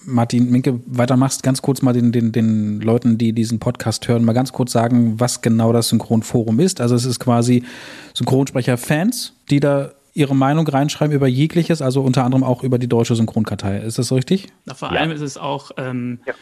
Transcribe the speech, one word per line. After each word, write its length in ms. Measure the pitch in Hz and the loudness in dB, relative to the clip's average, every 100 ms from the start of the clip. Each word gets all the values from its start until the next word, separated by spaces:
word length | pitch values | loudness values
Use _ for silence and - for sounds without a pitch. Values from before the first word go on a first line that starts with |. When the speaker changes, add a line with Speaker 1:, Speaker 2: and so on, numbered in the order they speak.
| - | -4
Speaker 1:
Martin 440 | 120 117 123 123 | 0 2 2 2
Minke 300 | 123 135 120 - | 2 0 -2 -4
weitermachst, 560 | 120 123 127 131 - | -2 2 2 2 0
ganz 180 | 131 131 | -2 -2
kurz 200 | - 131 | -2 0
mal 100 | 131 | 2
den, 200 | 120 120 | 2 2
den, 180 | 120 113 | 2 0
den 480 | 113 110 110 107 104 | 2 2 0 -2 -2
Leuten, 380 | 110 117 120 113 | 0 2 2 2
die 140 | 117 | 2
diesen 260 | 113 113 113 | 0 -2 -2
Podcast 480 | - - 117 - - | -4 -4 -4 -4 0
hören, 160 | 120 | 2
mal 100 | 113 | 2
ganz 180 | 117 135 | 2 -2
kurz 200 | - 123 | -2 -2
sagen, 460 | 117 117 123 117 110 | 0 2 2 2 2
was 220 | 123 - | -2 0
genau 300 | 123 113 113 | 0 2 2
das 160 | 117 113 | 2 2
Synchronforum 720 | 117 - 113 - 123 110 113 | 0 2 -2 0 -2 0 2
ist. 200 | 185 - | 2 0
Also 140 | 120 | 0
es 100 | 123 | 0
ist 140 | 127 120 | 0 -2
quasi 460 | 123 120 120 123 120 - - - - | 0 2 4 2 0 -12 -18 -20 -14
Synchronsprecher-Fans, 1200 | - 117 131 139 135 127 120 - 151 202 - - _ - | -6 0 0 0 -2 -2 -2 0 0 0 -2 -8 _ 0
die 100 | 143 | 2
da 320 | 147 139 139 - _ | 2 0 -2 -12 _
ihre 200 | - 139 | -2 0
Meinung 320 | 135 135 156 151 | 2 2 2 2
reinschreiben 460 | 135 143 - 151 | 0 0 0 0
über 120 | 147 135 | 2 2
jegliches, 540 | 127 156 170 165 160 | 2 0 0 0 0
also 220 | 131 135 | 0 0
unter 220 | 131 135 | 2 2
anderem 200 | 127 131 | 2 2
auch 180 | 127 123 | 0 0
über 160 | 131 123 | 0 -2
die 100 | 123 | 0
deutsche 260 | 117 117 | 0 2
Synchronkartei. 640 | 117 110 117 107 101 98 101 | 0 0 0 -4 -4 -4 -6
Ist 200 | 110 113 | -6 -6
das 100 | 120 | -2
so 60 | |
richtig? 340 | 131 127 190 - _ - | 0 0 -2 -4 _ -18
Speaker 2:
Na, 80 | |
vor 180 | 135 139 | -12 -6
Speaker 3:
Ja. 80 | - | -4
Speaker 2:
allem 100 | 160 | -4
ist 120 | 151 | -4
es 160 | 147 - | -10 -8
auch, 320 | 143 143 - - | -8 -8 -10 -10
ähm, 400 | 127 123 123 120 - | -8 -6 -6 -8 -10
Speaker 4:
Ja. 80 | - | -12